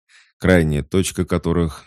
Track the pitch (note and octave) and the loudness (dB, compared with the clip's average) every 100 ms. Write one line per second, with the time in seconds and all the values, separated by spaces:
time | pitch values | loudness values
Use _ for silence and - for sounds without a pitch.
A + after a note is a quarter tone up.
0 | _ _ _ _ F2+ F#2 D#2+ D2 C#2 F#2 | _ _ _ _ 2 4 4 -2 -2 -2
1 | F2+ - F2 F2 E2+ E2+ E2 - | -2 -4 -4 -4 -2 -2 -4 -6